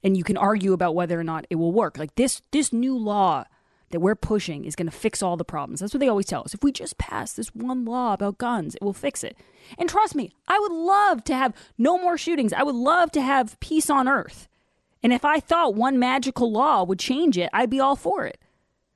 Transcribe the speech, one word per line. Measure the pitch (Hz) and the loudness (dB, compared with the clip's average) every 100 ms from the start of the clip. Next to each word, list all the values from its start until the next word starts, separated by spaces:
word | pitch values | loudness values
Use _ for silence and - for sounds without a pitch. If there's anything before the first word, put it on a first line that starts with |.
and | 196 190 | 2 0
you | |
can | 170 190 | 0 0
argue | 196 214 190 | 2 2 2
about | 180 180 165 | 0 0 0
whether | 175 170 | -2 -2
or | |
not | 165 160 - | -4 -6 -6
it | |
will | 165 170 | -2 0
work. | 190 190 139 | 2 0 -4
Like, | 151 - | -8 0
this, | 254 - _ | 0 0 _
this | 294 285 | -2 0
new | 233 254 254 | 0 0 -2
law | 214 208 190 147 - _ _ _ _ | -2 2 2 0 -4 _ _ _ _
that | 170 | 0
we're | 180 214 | 0 0
pushing | - 214 180 147 | 0 -2 -2 -8
is | 147 | -10
gonna | 151 170 | -6 -6
fix | - 185 - | -2 -4 -2
all | 190 175 | -4 -2
the | |
problems. | 165 156 143 151 | -6 -8 -8 -8
That's | 202 | -6
what | 285 | 0
they | 269 | 2
always | 202 202 | 2 0
tell | 151 | -6
us. | - | -8
If | - | -2
we | 285 | -2
just | 262 - - | -2 -10 -10
pass | - - - | -8 -6 -8
this | - 226 | -10 -10
one | 220 240 254 | -8 -6 -4
law | 233 247 247 | -4 -2 -2
about | 196 202 202 | -2 -2 -4
guns, | 247 233 156 | -4 -2 -4
it | - | -6
will | 202 | -6
fix | 196 285 - | -4 -6 -6
it. | - - _ _ - - | -12 -12 _ _ -20 -6
And | 339 | -2
trust | - 427 294 | 2 0 0
me, | 214 _ - | -6 _ -2
I | 381 | 0
would | 415 | 0
love | 330 339 392 415 294 | -2 2 4 4 2
to | 220 | 0
have | 262 262 - - - | 0 0 -2 -18 0
no | 247 359 | 2 4
more | 359 339 | 2 0
shootings. | - 330 226 | -2 0 0
I | - | 0
would | 285 | 0
love | 240 254 349 339 | 0 2 4 4
to | 302 | 2
have | 262 277 226 - | 2 2 0 -6
peace | - 311 - | -2 0 2
on | 285 254 | 2 4
earth. | 277 - - - _ _ _ _ _ | 0 -2 -14 -20 _ _ _ _ _
And | 240 | 2
if | 247 | 2
I | 294 302 | 2 0
thought | - 330 320 | 2 2 2
one | 208 247 269 | 2 2 2
magical | 247 262 262 - 240 | 2 2 -2 0 0
law | 214 285 247 | 2 4 4
would | 180 190 | 2 -2
change | - 262 330 180 | -2 0 2 2
it, | 170 | 0
I'd | 202 240 | 0 0
be | 262 | 2
all | 269 277 | 2 0
for | - 381 - | -2 -4 -4
it. | - _ _ _ _ _ | -10 _ _ _ _ _